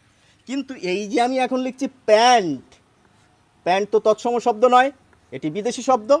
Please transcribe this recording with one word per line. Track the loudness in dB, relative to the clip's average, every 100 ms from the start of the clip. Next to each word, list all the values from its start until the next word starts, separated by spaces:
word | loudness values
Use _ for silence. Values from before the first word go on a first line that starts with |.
| _ _ _ _ -10
কিন্তু | -8 -8
এই | -10 -6 -6 -4
যে | -2
আমি | 0 0
এখন | -2 -4
লিখছি | -6 -6 -10 -6 2
প্যান্ট, | 4 6 4 2 -6 -10 _ _ _ _ _ _ _ _ _
প্যান্ট | -2 -2 0
তো | 0
তৎসম | 2 0 -2 -2
শব্দ | -2 2
নয়, | 4 4 2 -2 _ _ _
এটি | -12 -8
বিদেশি | -6 -6 -6
শব্দ, | -2 -2 2 0